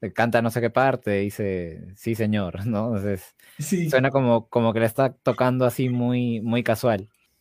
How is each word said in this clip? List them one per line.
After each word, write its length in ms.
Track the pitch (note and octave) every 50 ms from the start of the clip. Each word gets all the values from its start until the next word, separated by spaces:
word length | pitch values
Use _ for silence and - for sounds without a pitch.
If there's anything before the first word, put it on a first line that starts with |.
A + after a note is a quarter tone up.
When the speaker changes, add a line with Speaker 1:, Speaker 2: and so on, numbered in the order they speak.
| - G2 -
Speaker 1:
canta 280 | - A2+ A#2 G#2+ A#2+ A#2
no 80 | A#2
sé 100 | A2 B2
qué 100 | A#2 A2+
parte, 400 | - B2+ C3 C3+ B2+ B2 - G#2+ G2+ G2
dice, 720 | G2+ G2+ - - G#2+ G2 F#2+ F2+ F2 E2+ D#2+ F2 F2 F2+ F#2+
"Sí, 180 | - - A2+ A2+
señor", 400 | G#2 A2+ G#2 G#2+ G#2 G2 F2 - F#2
<laughs> 60 | G2
¿no? 220 | A#2+ A2 G2+ A2 B2
Entonces, 460 | A#2 G2 G2 G#2 G2 F#2+ - - _ _ _ - - -
Speaker 2:
Sí. 300 | D3 - G3 F3 E3+ D#3
Speaker 1:
suena 220 | C#3 C3 B2+ C3+
como, 360 | C3+ C#3 C3 A#2+ A#2 A2+ A2 -
como 260 | - B2 A#2 A2+ G#2
que 60 | A2+
la 60 | A2+
está 280 | A2 - - C3+ B2+ C3
tocando 500 | _ - C#3 A#2 - B2+ B2+ B2+ B2+ B2+
así 240 | A#2+ - - C3 B2+
muy, 520 | B2 B2 A#2+ A#2+ B2 B2 B2 A#2+ A#2 A2 A2
muy 200 | A#2 A#2 A#2+ A2
casual. 460 | - A2+ - - B2 A2 F#2+ F#2+ - _ _ _ _ _ _